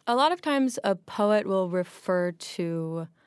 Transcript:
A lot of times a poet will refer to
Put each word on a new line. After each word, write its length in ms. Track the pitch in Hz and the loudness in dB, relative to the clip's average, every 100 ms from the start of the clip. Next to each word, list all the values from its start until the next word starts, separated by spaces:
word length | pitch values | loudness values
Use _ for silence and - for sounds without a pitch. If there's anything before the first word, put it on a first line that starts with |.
| - | -2
A 80 | 240 | 2
lot 160 | 294 | 2
of 100 | 349 | 2
times 380 | 311 277 262 - | 0 0 0 0
a 120 | 208 190 | 0 0
poet 500 | - - 208 214 - | -4 0 2 2 2
will 220 | 190 180 | 0 0
refer 640 | 180 180 - - 180 175 | -2 -4 -6 -2 0 0
to 760 | 170 - - 170 165 160 165 165 _ | -4 -10 -6 -4 -4 -4 -6 -8 _